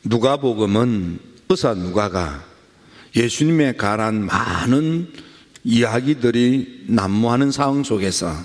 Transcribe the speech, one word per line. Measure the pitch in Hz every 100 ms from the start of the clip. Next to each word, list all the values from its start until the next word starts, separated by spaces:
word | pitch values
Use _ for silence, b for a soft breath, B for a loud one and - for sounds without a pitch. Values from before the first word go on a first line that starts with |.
누가복음은 | 110 117 127 139 139 107 104 101 123 107 87 87 - - _
의사 | 185 135
누가가 | 101 90 95 104 92 82 71 - - _ B B B B 110
예수님에 | 117 - 151 165 143
관한 | 117 104 107 110 110
많은 | 95 98 - 87 101 135 160 165 175 B B B B -
이야기들이 | 120 117 117 113 131 147 120 117 123 131 - - -
난무하는 | 107 95 101 117 120 139
상황 | 139 143 143
속에서 | 139 107 95 92 87 78